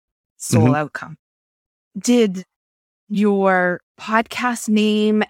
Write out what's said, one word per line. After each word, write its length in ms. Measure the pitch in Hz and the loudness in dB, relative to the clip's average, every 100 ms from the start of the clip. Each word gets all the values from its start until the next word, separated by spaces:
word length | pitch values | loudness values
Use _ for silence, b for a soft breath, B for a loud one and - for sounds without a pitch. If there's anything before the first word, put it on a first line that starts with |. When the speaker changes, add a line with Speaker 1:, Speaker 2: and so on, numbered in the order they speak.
| _ _ _ _ | _ _ _ _
Speaker 1:
sole 260 | - 120 | -2 2
Speaker 2:
Mm-hmm. 120 | 120 143 | 2 2
Speaker 1:
outcome. 420 | 151 - - 156 _ _ _ _ _ _ _ - | -4 -10 -16 -18 _ _ _ _ _ _ _ -8
Did 460 | 214 247 220 185 180 _ _ _ _ _ _ | 0 2 2 -2 -12 _ _ _ _ _ _
your 720 | 202 208 196 190 185 180 180 - _ | 0 2 2 2 2 0 -4 -10 _
podcast 680 | - 220 233 - 247 240 - | -4 -4 -2 -4 -4 -4 0
name 560 | 214 214 214 214 214 | 2 2 2 2 0